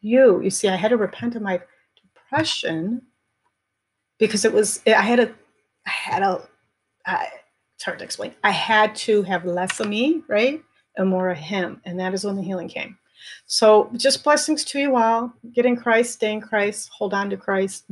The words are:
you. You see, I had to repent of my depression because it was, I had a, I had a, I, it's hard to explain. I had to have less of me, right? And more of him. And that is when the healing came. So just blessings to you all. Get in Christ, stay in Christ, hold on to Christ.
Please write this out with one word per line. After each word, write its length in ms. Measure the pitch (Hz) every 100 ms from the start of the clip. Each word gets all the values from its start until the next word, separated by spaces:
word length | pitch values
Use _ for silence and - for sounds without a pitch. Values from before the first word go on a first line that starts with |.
| 208
you. 360 | 247 262 180
You 80 | 190
see, 200 | 190 202
I 60 | 185
had 140 | 214
to 80 | 240
repent 380 | 196 - 233 233
of 60 |
my 180 | 202 180 - _ _ _ _
depression 880 | _ _ 285 311 - - 160 175 247 _ _ _ _ _ _ _ _ _ _ _ _
because 260 | 214 208 220
it 80 |
was, 280 | 208 208 - -
I 160 | 220
had 180 | 202 240
a, 140 | 233 - _ _ _ _ -
I 40 |
had 340 | - - 190
a, 180 | 196 185 - _ _ _ _ _ -
I, 220 | 185 - - _ _ _ _
it's 80 |
hard 160 | - -
to 60 | -
explain. 280 | - - -
I 80 | 208
had 440 | 180 - 220 214 214
to 260 | - 208
have 220 | 185 180 180
less 340 | 175 185 -
of 100 | 196
me, 340 | 208 262 330 -
right? 360 | 208 247 302 _ _ _ -
And 140 | 190
more 200 | 185 185
of 80 | 170
him. 440 | 151 196 180 - -
And 140 | 180
that 140 | 185
is 100 | 190
when 120 | 202 196
the 60 |
healing 280 | 185 185 165
came. 280 | - - - _ _ - - _
So 420 | - 214 214 - 233
just 280 | 269 269
blessings 400 | - 294 - 294 -
to 140 | 277
you 160 | 277 247
all. 380 | 226 226 240 - 233
Get 120 | 240 247
in 100 | 240
Christ, 380 | 240 226 233
stay 180 | - 214
in 100 | 214
Christ, 480 | 208 214 202 202 - -
hold 180 | 208
on 160 | 202 202
to 60 | 196
Christ. 480 | - 190 190 - _